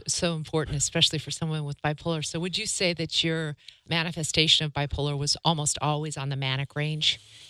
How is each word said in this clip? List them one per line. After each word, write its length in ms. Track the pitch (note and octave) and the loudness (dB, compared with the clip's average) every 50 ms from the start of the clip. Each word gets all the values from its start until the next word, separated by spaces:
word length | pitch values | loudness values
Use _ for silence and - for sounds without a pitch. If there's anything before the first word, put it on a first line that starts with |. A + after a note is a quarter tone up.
| - | -4
so 280 | - - - F#3 E3+ E3 | -4 -2 0 0 0 0
important, 420 | D#3 D3+ - - D#3+ D3 - - | -2 -4 -2 -2 -2 0 0 0
especially 420 | C#3+ - - - E3+ D#3+ - - D3+ | -2 -2 0 2 2 2 2 2 0
for 140 | - D#3 D3 | -4 -6 -6
someone 320 | - E3+ D#3+ D#3 D#3 D3 | -4 -2 -2 -2 -2 -4
with 180 | C#3+ C#3+ - - | -4 -6 -2 -2
bipolar. 420 | D3+ D3+ - - E3+ E3 D#3 C#3+ | -2 -2 -2 -2 -2 -2 -2 -2
So 140 | - - E3 | -4 -4 -4
would 180 | E3+ F#3+ E3 | -4 -4 -4
you 100 | G3 A3 | -4 -4
say 260 | G3+ - - G3 F3 E3+ | -4 0 2 2 2 2
that 320 | D#3+ E3 D#3+ - - - | 0 -2 -2 0 0 0
your 320 | E3 D#3+ E3 D#3+ D3+ D3 - - - - - _ - | 2 0 0 -2 -4 -6 -8 -12 -20 -20 -20 _ -2
manifestation 800 | E3 E3+ D#3+ F3 E3 E3+ D#3 - - E3 D#3 D#3 - - D#3 | 0 0 0 0 -2 -2 -4 2 4 4 6 6 6 4 4
of 60 | D3+ - | 2 0
bipolar 460 | D3 C#3+ C#3 - D3 C#3+ D3 C#3+ C#3 | -2 -2 -2 -2 -2 0 0 0 0
was 180 | C#3+ D3 - - - | 0 0 -2 2 2
almost 340 | D#3 E3+ D3+ D3+ C#3+ - - C3 | 2 2 4 2 0 0 0 0
always 340 | D3 D3+ D3 D#3 D#3 C#3+ | 0 0 0 -2 -4 -6
on 120 | D3 C3+ C#3 | -4 -4 -4
the 80 | C#3 | -2
manic 400 | C3+ C#3 C3 C3 C3+ C#3 - - | -2 0 0 0 -2 -2 -4 -4
range? 440 | D3 D3 D3+ D#3 D3+ D3+ - - - - - - - - - | -2 -2 -2 -2 0 2 2 0 0 -4 -16 -20 -20 -20 -12